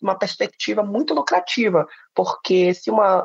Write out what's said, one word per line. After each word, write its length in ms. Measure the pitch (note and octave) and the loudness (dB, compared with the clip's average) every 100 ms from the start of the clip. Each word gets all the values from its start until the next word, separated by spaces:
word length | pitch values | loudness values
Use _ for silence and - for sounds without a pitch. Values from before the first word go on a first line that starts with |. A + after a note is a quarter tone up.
uma 140 | G3 F#3+ | -4 -4
perspectiva 680 | F#3+ - G3+ - - G#3 | -4 -4 -6 -6 -4 -2
muito 300 | G#3 G#3 D#4 | 0 -2 -2
lucrativa, 760 | D#4 - F4+ F4+ - A3 E3+ C#3+ - _ | -2 0 -2 -2 -2 2 2 0 -8 _
porque 600 | - F#3 - - F#3 F3+ | -4 -2 -2 0 2 2
se 180 | F3+ - | 0 -2
uma 320 | A3 G3+ F#3 | 2 4 2